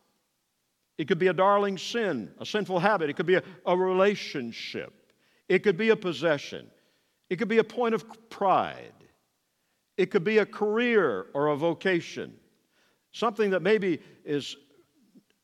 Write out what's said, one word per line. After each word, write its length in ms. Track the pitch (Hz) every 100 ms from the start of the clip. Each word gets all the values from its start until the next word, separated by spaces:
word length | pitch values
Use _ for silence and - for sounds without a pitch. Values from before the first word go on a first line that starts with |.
| _ _ _ _ _ _ _ _ _ -
It 100 | 160
could 120 | 175
be 80 | 185
a 60 |
darling 440 | 170 190 202 202 185
sin, 540 | - 233 208 131 - -
a 60 | 113
sinful 340 | 214 180 185
habit. 300 | 196 202 151
It 60 | 143
could 100 | 170
be 100 | 180
a, 80 | 196 180 -
a 100 | 180
relationship. 1160 | 185 185 202 202 - 147 117 110 - 101 67 - _ _ _ _ -
It 140 | 185
could 120 | 208 175
be 140 | 220
a 60 | 214
possession. 680 | 185 127 165 143 - 85 58 _ _ _ _ _ -
It 60 | 175
could 140 | 214
be 80 | 226
a 60 |
point 300 | 220 - 233 220
of 340 | - - _
pride. 640 | - 196 151 90 64 58 - - _ _ _ _ _ _ _ _ -
It 120 | 185
could 140 | 202
be 160 | 170 214
a 60 | 208
career 840 | - 208 214 240 226 156 95 -
or 140 | 139 147
a 80 | 143
vocation, 800 | 165 160 196 175 - 127 71 - _ _ _ _ _ _ _
something 400 | - 233 220 208
that 100 | 185
maybe 380 | 170 220 196 151 - -
is 320 | - 143 120 - _ _ _ _ _ - _ _